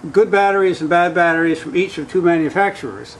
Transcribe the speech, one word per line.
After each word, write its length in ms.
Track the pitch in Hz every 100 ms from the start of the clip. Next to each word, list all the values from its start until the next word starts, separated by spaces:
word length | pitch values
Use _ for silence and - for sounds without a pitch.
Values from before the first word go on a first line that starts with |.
| 160
good 180 | 160 214
batteries 500 | 196 196 196 190 170
and 80 | 156
bad 240 | 170 175
batteries 460 | 165 170 165 165 156
from 160 | 156 175
each 200 | 190 -
of 100 | 143
two 120 | 185
manufacturers. 920 | 170 165 156 185 196 196 127 98 117 -